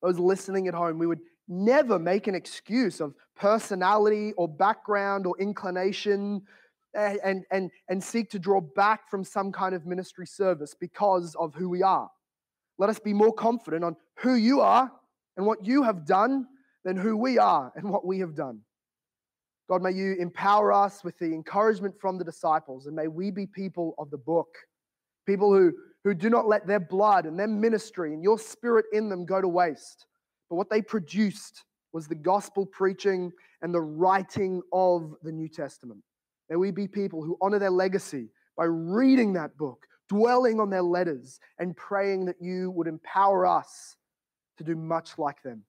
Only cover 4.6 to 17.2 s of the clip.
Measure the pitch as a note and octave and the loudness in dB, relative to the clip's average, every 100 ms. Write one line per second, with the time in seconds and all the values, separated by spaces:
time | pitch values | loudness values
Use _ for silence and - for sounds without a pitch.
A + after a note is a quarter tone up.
4.6 | G3 - - G3+ G3 G3 F#3 F3 G3+ G3 | 0 0 -2 -2 0 -2 -2 -4 -4 -6
5.6 | F#3+ F3+ F#3+ F#3 G#3 G3+ G3+ G3+ G3+ _ | -6 -2 -2 -2 0 0 -2 -6 -8 _
6.6 | _ _ _ G#3 G#3 G3+ G3 F#3+ F3+ F#3+ | _ _ _ -4 -4 -2 -2 -4 -2 -4
7.6 | F3+ - - F#3+ - A#3 G#3+ G3+ F3+ F#3+ | -4 -8 -8 -6 -4 -4 -4 -4 0 0
8.6 | D#3 G3+ G3+ A3 _ G3 F#3 G#3 G3 F#3 | 0 0 2 2 _ -8 -6 -4 -4 -4
9.6 | F#3 F#3 E3+ F3+ F3+ - - - F#3+ D#3+ | -4 -4 -6 -8 -8 -12 -12 -2 0 0
10.6 | D3 - F3+ - G#3 F#3 E3+ D#3 E3 C#3+ | -4 -12 -12 -2 2 2 -2 -6 -6 -6
11.6 | F3+ F3+ F#3+ D#3+ G#2+ _ _ _ _ _ | -4 0 2 2 -2 _ _ _ _ _
12.6 | _ - G3+ G#3 G#3+ G3+ A3 A3 A3+ A#3+ | _ -2 0 0 0 4 4 4 0 -2
13.6 | - D#3+ E3+ D#3+ _ - B3 B3 A3 C#4 | -4 -4 -4 -6 _ -4 2 4 4 4
14.6 | G3+ A3 C4 - _ _ _ - G#3 A3 | 6 6 4 -4 _ _ _ -4 -2 0
15.6 | G3+ C#4 A#3+ F3+ D3+ F#3+ A#3+ C4+ B3+ _ | 0 2 2 0 2 4 4 0 -4 _
16.6 | _ _ F#3 F#3+ A3 G#3+ | _ _ -6 -2 -2 0